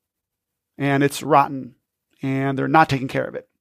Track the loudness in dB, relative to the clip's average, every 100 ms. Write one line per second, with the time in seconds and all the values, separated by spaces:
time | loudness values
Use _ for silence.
0 | _ _ _ _ _ _ _ -4 0 2
1 | 0 -2 2 4 4 -2 -12 -18 _ _
2 | _ _ -4 -2 -2 -2 2 4 4 0
3 | -4 -4 -4 -8 -16 _